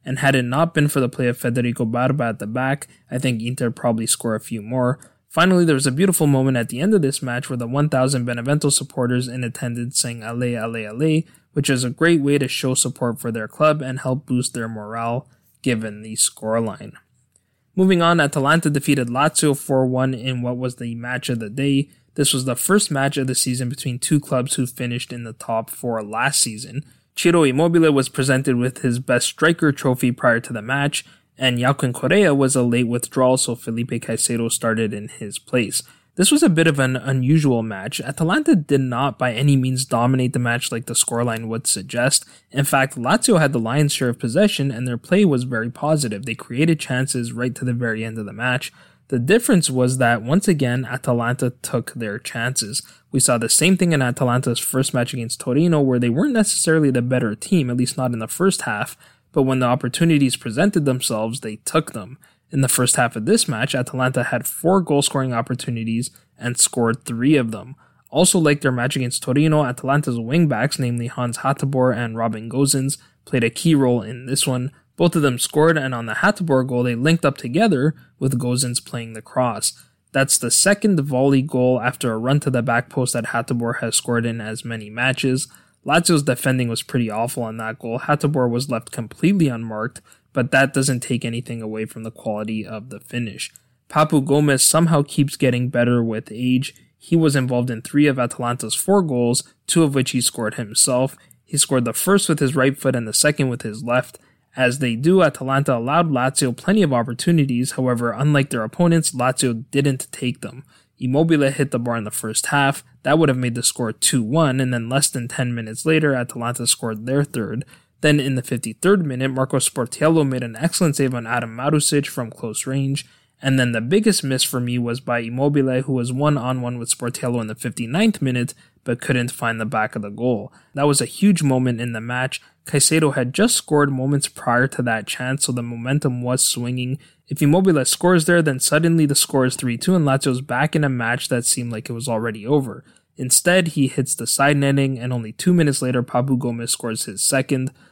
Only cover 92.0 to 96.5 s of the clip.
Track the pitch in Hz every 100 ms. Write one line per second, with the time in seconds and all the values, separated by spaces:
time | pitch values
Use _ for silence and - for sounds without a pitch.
92 | 113 - 113 107 107 110 98 107 127 104
93 | - 120 117 - - - _ _ - 147
94 | 151 156 135 143 147 131 - 156 165 160
95 | 143 - 139 - 131 123 123 123 120 123
96 | 113 110 - 110 127